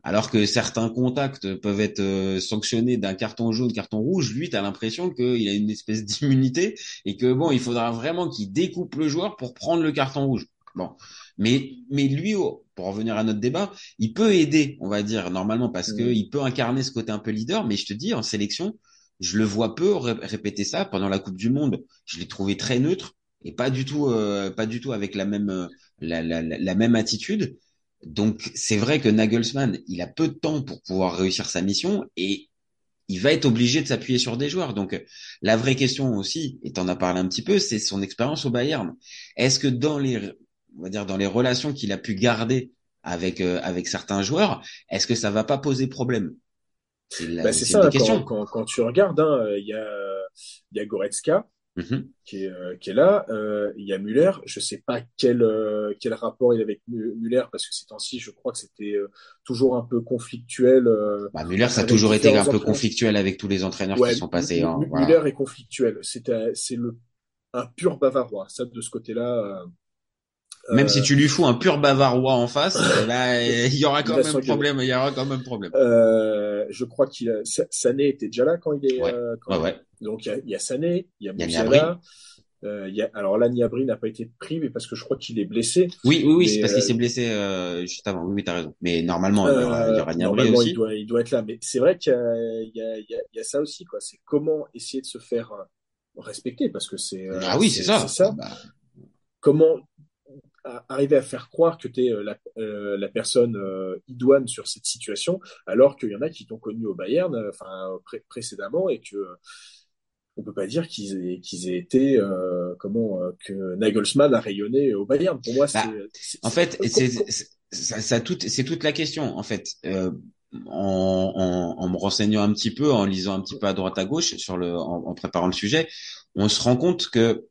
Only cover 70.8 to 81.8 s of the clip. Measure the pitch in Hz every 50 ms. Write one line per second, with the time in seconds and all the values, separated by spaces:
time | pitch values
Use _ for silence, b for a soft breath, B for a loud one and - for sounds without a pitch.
70.8 | 143 143 - 135 135 139 143 143 151 143 - - 170 127 120 120 - 185 147 147
71.8 | 147 143 135 131 139 131 123 127 131 135 131 123 120 120 - 143 151 190 190 -
72.8 | - - - - 110 113 120 127 127 127 123 120 120 120 120 120 120 123 135 127
73.8 | 151 147 139 147 151 - 160 139 131 156 151 135 131 - 147 143 143 147 139 135
74.8 | 127 131 127 127 131 143 135 131 127 139 135 127 127 131 123 104 98 85 - 135
75.8 | 131 120 117 117 113 110 113 110 110 110 107 104 104 104 104 104 107 107 110 117
76.8 | 123 120 120 - 135 - - - 120 117 113 107 113 - - - - - - -
77.8 | - 123 127 139 143 143 135 - 117 104 110 117 127 151 170 170 _ 160 147 139
78.8 | 139 135 127 127 127 123 123 120 120 120 117 117 _ - 98 82 80 92 95 -
79.8 | _ _ _ _ 110 107 110 113 - 113 104 135 - 113 98 92 - - 127 135
80.8 | 160 170 175 185 185 _ _ _ 104 98 95 92 85 85 82 82 - 117 135 147